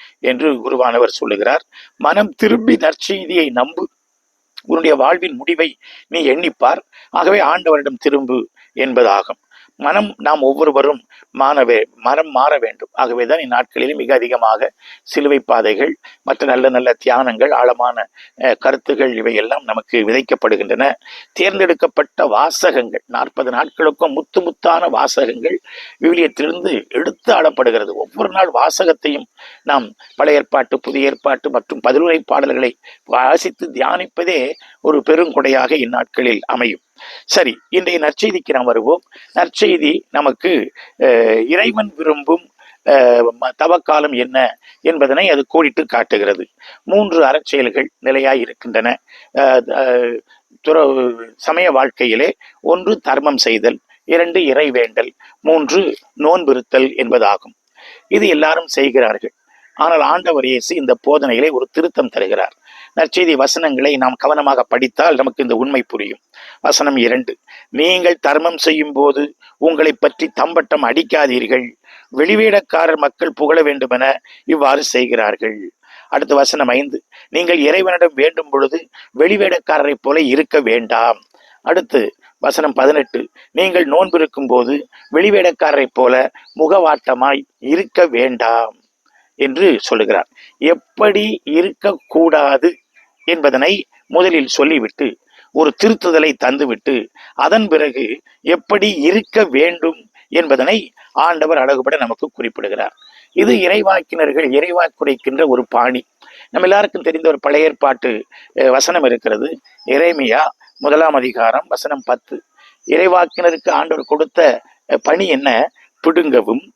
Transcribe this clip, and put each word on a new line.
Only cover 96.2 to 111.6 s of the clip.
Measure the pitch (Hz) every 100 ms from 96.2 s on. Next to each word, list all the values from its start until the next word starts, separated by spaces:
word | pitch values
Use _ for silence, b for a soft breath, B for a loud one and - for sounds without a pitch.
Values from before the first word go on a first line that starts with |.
| 156 135
தந்துவிட்டு, | 127 139 139 110 - 127 - B B
அதன் | - 147 214 208
பிறகு | 156 151 131 113 139 b b
எப்படி | - 175 - 208 208
இருக்க | 180 147 208 - 240
வேண்டும் | 196 131 165 175 165 160 _ b b
என்பதனை | 165 160 135 139 214 - b b
ஆண்டவர் | - 160 165 156 156
அழகுபட | 131 135 131 151
நமக்கு | 120 117 151
குறிப்பிடுகிறார். | - 117 - 104 104 101 - b b b
இது | - 214
இறைவாக்கினர்கள் | 233 180 208 196 190 160 170 151 143 147
இறைவாக்குரைக்கின்ற | 135 175 175 165 - 143 127 - 135 156
ஒரு | 123 120
பாணி. | 117 123 127 - _ B B B
நம்ம | 165 185
எல்லாருக்கும் | 202 208 185
தெரிந்த | 165 160 160
ஒரு | 143
பழைய | 143 147 156
ஏற்பாட்டு, | 143 139 131 135 110 - B B
அஹ், | - 131
வசனம் | 131 151 175
இருக்கிறது. | 135 117 117 107 139 165 b b -
எரேமியா | 139 170 160 127 123 156 - b _
முதலாம் | 147 151 160
அதிகாரம் | 143 127 117 113 123